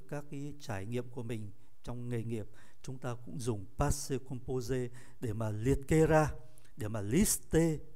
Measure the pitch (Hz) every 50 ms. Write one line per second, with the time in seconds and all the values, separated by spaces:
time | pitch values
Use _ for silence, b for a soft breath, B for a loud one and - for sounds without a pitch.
0 | - - 151 147 147 143 156 139 143 147 147 143 - - 107 95 95 113 120 123
1 | 120 120 123 123 113 117 120 110 107 101 - - b b b b - - 120 123
2 | 120 120 120 117 110 117 117 107 101 - B B B B B B B - 131 127
3 | - 127 117 - - - - 151 110 123 110 101 95 - - - 143 147 143 -
4 | - - 139 120 - - 139 120 - - 127 131 117 117 131 127 123 117 B B
5 | B B B B 127 117 104 113 113 110 104 104 110 131 143 143 139 - 160 156
6 | 160 151 160 156 151 135 - - B B B B B B B B 110 104 110 107
7 | 98 104 127 180 214 - - - - - - 160 165 165 156 - - - -